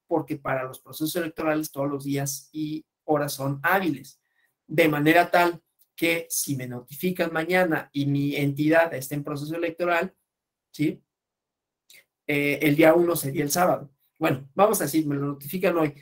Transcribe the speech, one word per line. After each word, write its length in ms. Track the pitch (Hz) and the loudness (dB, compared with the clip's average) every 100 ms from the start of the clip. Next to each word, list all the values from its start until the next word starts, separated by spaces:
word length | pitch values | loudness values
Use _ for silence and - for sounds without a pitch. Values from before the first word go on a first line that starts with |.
| _ | _
Porque 300 | 165 143 151 | -4 -2 -6
para 280 | 135 131 | -4 -4
los 160 | 127 123 | -6 -12
procesos 360 | 131 - 156 175 | -18 -8 -6 -4
electorales 540 | 160 - 156 151 156 | -6 -4 -2 -2 -4
todos 180 | 139 143 | -6 -4
los 160 | 139 | -4
días 460 | 139 139 139 - - | -4 -4 -4 -8 -12
y 320 | 156 151 156 - _ | -10 -8 -8 -12 _
horas 280 | - 147 143 | -2 -2 -2
son 280 | - 135 139 | -4 -6 -2
hábiles. 580 | 160 196 175 139 - - _ _ _ _ _ | 2 2 2 -4 -10 -20 _ _ _ _ _
De 220 | 156 160 | 2 4
manera 420 | 147 151 170 175 | 4 4 6 6
tal 320 | 175 175 170 _ _ _ | 4 2 0 _ _ _
que 320 | - 170 165 165 | -4 0 0 -4
si 280 | - - 131 | -6 -4 -6
me 100 | 123 | -6
notifican 680 | 120 - - 185 180 165 | -10 -12 -6 -4 -2 -2
mañana 560 | 165 165 185 175 151 - | -2 0 2 2 0 -4
y 140 | 143 139 | -4 0
mi 300 | 143 143 139 | 0 0 0
entidad 560 | 143 139 151 165 165 | -2 0 2 4 2
está 220 | 131 - | -2 -6
en 100 | 147 | -8
proceso 320 | 147 143 151 170 | -6 -8 -6 -6
electoral, 580 | 170 165 175 170 190 - _ _ _ _ _ | -6 -4 -2 0 -2 -10 _ _ _ _ _
¿sí? 320 | - 147 - _ _ _ _ _ _ _ _ _ - _ _ - | -4 -4 -4 _ _ _ _ _ _ _ _ _ -20 _ _ -4
Eh, 320 | 143 143 139 | -2 0 0
el 160 | 151 147 | 2 6
día 160 | 156 | 6
uno 240 | 175 175 160 | 6 4 0
sería 260 | 139 135 | -2 -4
el 80 | 143 | -2
sábado. 400 | 175 175 135 139 _ _ _ | 2 2 0 -6 _ _ _
Bueno, 320 | 160 139 - | -2 -2 -4
vamos 260 | - 208 202 | 2 4 4
a 40 | |
decir, 220 | 147 160 151 | 0 0 0
me 80 | |
lo 120 | 139 143 | -2 -4
notifican 500 | 143 - 185 185 170 | -6 -8 -2 0 2
hoy, 160 | 151 - | 0 -2